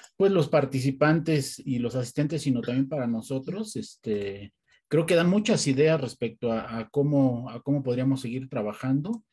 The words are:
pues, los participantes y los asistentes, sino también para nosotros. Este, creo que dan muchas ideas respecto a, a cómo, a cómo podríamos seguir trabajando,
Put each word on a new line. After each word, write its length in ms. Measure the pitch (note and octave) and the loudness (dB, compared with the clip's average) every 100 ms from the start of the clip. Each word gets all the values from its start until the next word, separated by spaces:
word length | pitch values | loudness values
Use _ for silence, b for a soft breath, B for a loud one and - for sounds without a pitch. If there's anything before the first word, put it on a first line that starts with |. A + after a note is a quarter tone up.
| B - | B 0
pues, 160 | G3 | 4
los 160 | F#3+ C#3+ | 4 4
participantes 1080 | D#3 C3 C3+ C3+ C3+ D3+ D#3+ C#3+ D3+ C3 - | 2 2 0 -2 2 4 4 2 0 -2 -8
y 220 | C#3 B2 | -4 -2
los 160 | A#2+ B2+ | -2 -4
asistentes, 480 | A#2+ - D3 D#3+ | -4 -2 -2 -2
sino 180 | C#3 A#2+ | 0 0
también 260 | A2+ C3 C3+ | 0 -2 0
para 200 | D3+ A#2+ | -2 -2
nosotros. 680 | A2+ - C3+ F3+ G3 G#3+ A2 | -4 -4 -6 -6 -8 -8 -10
Este, 760 | G#2+ - - G#3 G2 G2+ G2+ _ _ _ _ | -12 -10 -4 -4 -4 -8 -14 _ _ _ _
creo 200 | D3+ E3 | 0 4
que 80 | E3+ | 4
dan 120 | F3 | 4
muchas 380 | G3+ G#3+ E3 C#3+ | 2 2 0 2
ideas 340 | C3+ D#3 D#3+ | 4 4 4
respecto 520 | A#2+ - A#2 - A#2+ | -2 -6 -6 -4 -2
a, 260 | A2+ - A2+ | -2 -4 -8
a 120 | A2 | -4
cómo, 600 | C#3+ C#3+ C#3+ C3 A#2+ B2 | 0 2 4 4 2 -6
a 120 | B2 | -8
cómo 180 | - C#3+ | -2 -2
podríamos 400 | B2+ B2 C3 C3 | 0 0 0 0
seguir 260 | A#2+ B2+ C3 | -2 -8 -6
trabajando, 760 | B2+ G#2 - C3 C#3 F3 A#3 - | -4 -4 -4 -2 0 0 -6 -10